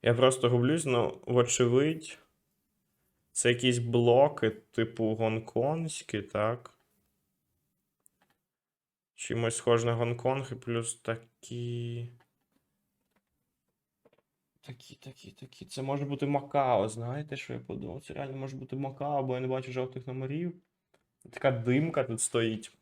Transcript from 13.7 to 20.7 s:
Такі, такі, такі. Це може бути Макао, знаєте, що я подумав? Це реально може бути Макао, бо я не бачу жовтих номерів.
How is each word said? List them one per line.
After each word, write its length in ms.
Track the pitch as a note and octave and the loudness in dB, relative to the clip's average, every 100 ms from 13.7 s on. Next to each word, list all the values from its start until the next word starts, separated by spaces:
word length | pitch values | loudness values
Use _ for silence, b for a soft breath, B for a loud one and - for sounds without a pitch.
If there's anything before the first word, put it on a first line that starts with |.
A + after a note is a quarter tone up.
| _ _ _ _ _ _ _ _ _ | _ _ _ _ _ _ _ _ _
Такі, 340 | - B2 - - | -20 -18 -18 -20
такі, 360 | C3+ B2+ - | -20 -20 -20
такі. 340 | - C3 - - | -20 -20 -18 -14
Це 160 | - | -8
може 240 | C3+ C#3+ C#3 | -4 -4 -4
бути 200 | C#3 C#3+ | -4 0
Макао, 640 | C#3+ C#3 C#3+ C3 A2+ G#2+ | -2 0 0 4 4 2
знаєте, 480 | A2 A#2 C#3 D3+ C3+ | -4 -6 -6 -8 -10
що 160 | - | -8
я 60 | B2 | -10
подумав? 420 | B2 - - C#3 - | -8 -10 -8 -12 -12
Це 80 | |
реально 240 | - C#3 C3+ | -10 -8 -8
може 180 | C3+ C3 | -10 -10
бути 200 | C3 C3+ | -8 -6
Макао, 480 | C#3 C3+ C#3+ C#3+ | -6 -4 -2 0
бо 100 | C3 | 0
я 60 | B2+ | -2
не 80 | C3 | 0
бачу 240 | C3 B2+ | -2 -4
жовтих 360 | B2+ C3 C3 B2+ | -6 -6 -6 -10
номерів. 540 | B2+ C3 C#3+ F3 F3 _ | -8 -6 -4 -4 -8 _